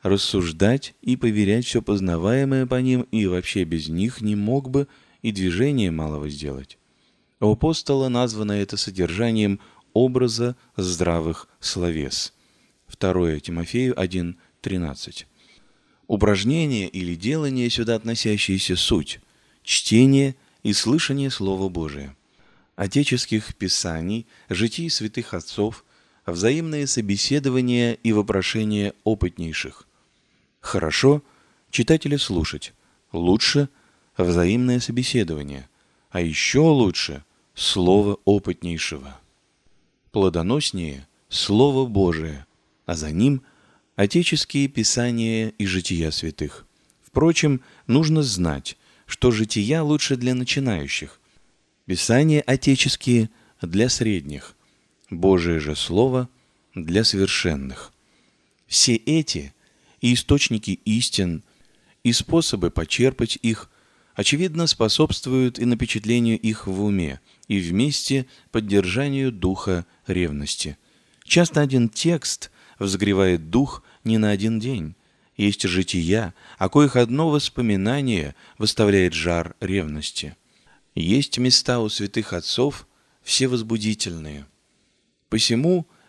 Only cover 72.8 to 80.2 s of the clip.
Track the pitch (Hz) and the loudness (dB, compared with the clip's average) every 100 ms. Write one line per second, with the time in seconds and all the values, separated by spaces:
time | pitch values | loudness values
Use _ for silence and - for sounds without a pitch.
72.8 | 98 95 101 98 95 87 80 110 139 - | -4 0 2 4 4 2 2 0 0 -4
73.8 | - _ 110 110 107 101 110 113 117 123 | -18 _ 0 2 2 2 0 -2 -4 -6
74.8 | 78 - _ _ _ - 104 98 95 90 | -8 -12 _ _ _ -2 0 0 0 0
75.8 | 90 92 82 104 98 - - - 95 147 | 0 0 2 0 0 -8 -16 -4 0 4
76.8 | 147 127 117 131 160 147 - - 117 101 | 4 4 2 2 2 0 -2 -2 0 2
77.8 | 101 139 135 101 71 - - - 107 - | 0 -2 0 -2 -4 -10 -20 -6 -2 2
78.8 | 104 98 90 80 80 85 85 - 95 95 | 4 4 4 0 -2 -2 -2 -8 -4 -4
79.8 | 78 76 76 - | -4 -6 -8 -8